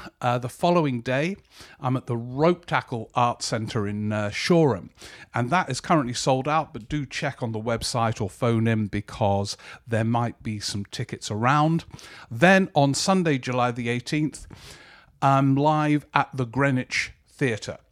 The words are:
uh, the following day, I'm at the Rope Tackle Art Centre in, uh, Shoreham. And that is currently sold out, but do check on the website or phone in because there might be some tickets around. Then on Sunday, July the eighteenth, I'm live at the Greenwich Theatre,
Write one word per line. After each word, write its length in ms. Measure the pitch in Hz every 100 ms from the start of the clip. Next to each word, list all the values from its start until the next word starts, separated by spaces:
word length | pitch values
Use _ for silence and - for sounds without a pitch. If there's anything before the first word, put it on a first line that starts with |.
| - -
uh, 180 | 123 123
the 100 | 120
following 540 | - 175 175 147 123
day, 340 | 123 127 165 202 _ - - -
I'm 180 | 135 127
at 100 | -
the 100 | 120
Rope 500 | 120 127 160 175 -
Tackle 440 | 143 - 117 110
Art 280 | - 120 117
Centre 440 | - 117 110 117 101
in, 260 | 104 107
uh, 180 | 107 104
Shoreham. 600 | - - 170 151 95 - _ - - -
And 160 | 117 120
that 180 | 175 175
is 120 | 123
currently 340 | - 165 123
sold 340 | 120 - 131 135
out, 240 | 156 143
but 160 | - 107
do 160 | 151
check 380 | 131 - 147 -
on 100 | 117
the 80 | 110
website 600 | 113 117 - 120 113 -
or 100 | 101
phone 360 | - 120 113 113
in 200 | 113 104
because 720 | 104 - - 104 98 101 - - - -
there 180 | 110
might 380 | 113 117 120 -
be 160 | 113 104
some 260 | - 101 101
tickets 440 | - 117 - -
around. 540 | 107 120 147 156 165 - - - - -
Then 400 | 117 170 190 190
on 200 | - 139
Sunday, 440 | 131 - 190 165 135
July 320 | 127 123 123
the 180 | 120 120
eighteenth, 580 | 123 - 151 151 - - - - - - - _ -
I'm 360 | 139 135 139 135
live 500 | 151 151 151 147 -
at 160 | 143 143
the 140 | 131 120
Greenwich 640 | 120 139 127 123 - - - _
Theatre, 500 | - 135 107 - 87 _